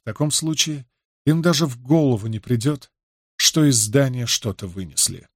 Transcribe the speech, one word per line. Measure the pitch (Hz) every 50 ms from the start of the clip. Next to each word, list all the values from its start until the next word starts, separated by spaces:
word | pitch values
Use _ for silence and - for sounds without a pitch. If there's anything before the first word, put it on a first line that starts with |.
В | _
таком | - 107 - 147 151 147
случае | - - 160 160 151 - 160 151 143 127 _ _ _ _ _ _ _ _
им | - 156 165 156
даже | 175 170 139 170
в | 151 123 120
голову | - 123 151 165 151 139 123 107 101
не | 113 110 107
придет, | - - 123 120 107 143 151 139 - _ _ _ _ _ _ _ _ _ _
что | _ - - - 165 151
из | 147 135
здания | 117 110 107 107 139 139 131 127 123 120
что-то | 110 - - - 113 92 - -
вынесли. | 95 87 95 92 80 67 - - - - 87 85 _ _